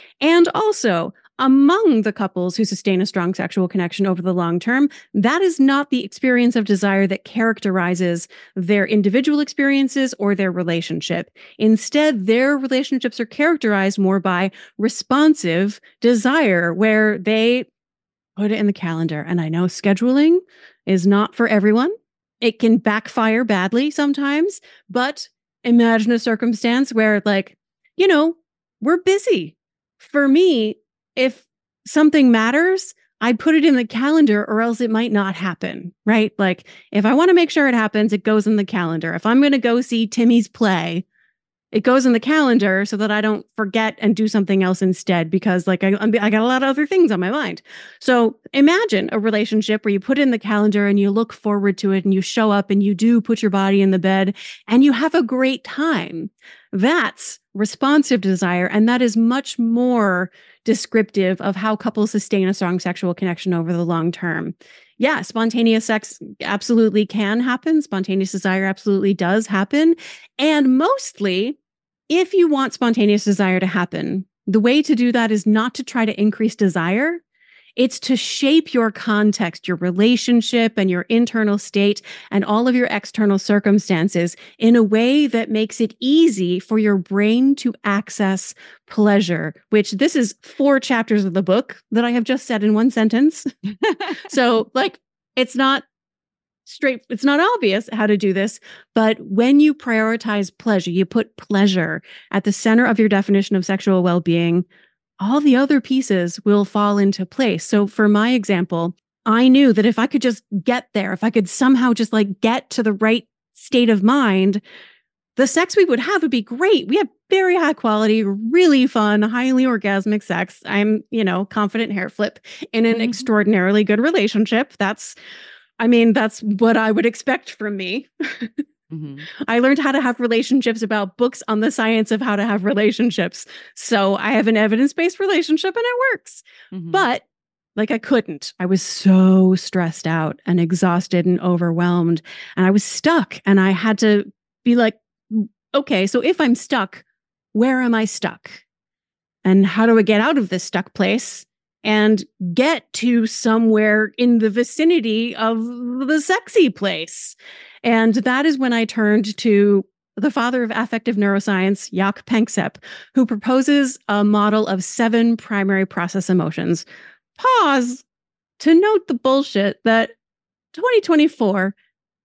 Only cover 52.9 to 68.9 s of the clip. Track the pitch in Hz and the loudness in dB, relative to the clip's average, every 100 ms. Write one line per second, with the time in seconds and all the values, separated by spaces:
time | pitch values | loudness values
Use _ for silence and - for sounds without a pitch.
52.9 | 180 226 240 226 226 214 196 196 196 196 | 0 2 2 0 -2 0 0 2 2 2
53.9 | 190 185 190 190 - - - - 233 285 | 2 2 0 0 -4 -12 -20 0 4 4
54.9 | 240 311 - 226 254 262 262 - - 320 | 2 0 0 0 0 -2 -2 -8 -6 -2
55.9 | 240 175 165 202 - - - _ 196 226 | -2 -4 -10 -12 -14 -20 -20 _ -2 0
56.9 | 339 233 - - - _ 196 214 - 277 | 0 -2 -6 -14 -16 _ -6 -6 -2 2
57.9 | 302 - 240 190 185 180 175 180 214 220 | 2 2 0 0 0 0 0 0 2 2
58.9 | 247 247 214 226 262 - - 226 233 247 | 2 0 2 0 0 -4 -4 -2 0 0
59.9 | 247 202 180 185 _ _ _ 220 - - | 2 2 0 -4 _ _ _ -4 -4 -2
60.9 | 226 208 202 185 185 196 190 220 214 208 | -2 0 0 -2 -2 -4 -4 -4 -4 -4
61.9 | 214 208 208 - 196 185 196 180 180 180 | -2 -2 -2 -2 -2 0 -2 -2 -4 -4
62.9 | 180 180 175 185 170 190 170 165 170 170 | -6 -6 -4 -6 -4 -4 -4 -2 -4 -2
63.9 | 165 165 160 175 165 170 - - - _ | -2 -2 -4 -6 -6 -8 -12 -20 -20 _
64.9 | - 254 302 185 226 226 233 233 220 220 | -4 -4 -2 -6 -4 -4 0 0 0 -2
65.9 | 214 - - - - - 202 - 233 220 | -4 -6 -16 -20 -12 -8 -6 0 2 2
66.9 | 202 202 214 202 226 247 254 320 311 - | 2 -2 -2 -2 -2 -2 -4 -2 -2 -2
67.9 | 190 190 190 190 190 190 190 190 190 208 | -6 -4 -4 -4 -4 -2 -2 -2 -4 -2